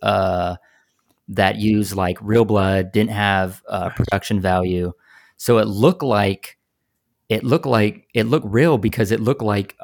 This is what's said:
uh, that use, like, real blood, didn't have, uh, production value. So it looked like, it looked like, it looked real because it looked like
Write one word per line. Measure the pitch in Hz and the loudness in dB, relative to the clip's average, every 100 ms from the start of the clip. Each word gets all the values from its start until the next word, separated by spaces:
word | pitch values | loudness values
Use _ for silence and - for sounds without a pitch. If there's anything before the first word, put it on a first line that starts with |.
uh, | 104 101 95 90 87 90 _ _ _ _ _ _ - | -2 0 0 0 -4 -6 _ _ _ _ _ _ -8
that | - 98 104 | 0 0 2
use, | 107 107 98 98 | 0 2 0 -2
like, | 90 92 | -2 -4
real | 104 117 107 | 0 2 4
blood, | 104 95 98 92 | 2 2 0 0
didn't | 107 107 | 0 0
have, | 104 101 98 92 92 - | 0 0 0 -2 -8 -8
uh, | 101 92 | -6 -6
production | - 95 98 - 104 | -4 -2 -2 -2 -2
value. | 92 92 90 90 90 - _ - _ _ | 0 0 0 -2 -4 -8 _ -20 _ _
So | - 117 | 0 2
it | 107 | 2
looked | 98 139 180 | 2 2 2
like, | 139 104 101 98 - - _ _ _ _ _ _ _ | 0 0 0 -2 -10 -20 _ _ _ _ _ _ _
it | 107 127 | -4 0
looked | 147 139 | 0 2
like, | 117 107 - _ | 2 2 -2 _
it | 113 113 | -2 0
looked | 151 107 | 0 0
real | 110 165 131 | 2 2 2
because | 101 - 101 | 0 -2 0
it | 110 | 0
looked | 110 139 | 0 0
like | 110 101 95 - | 0 -2 -4 -12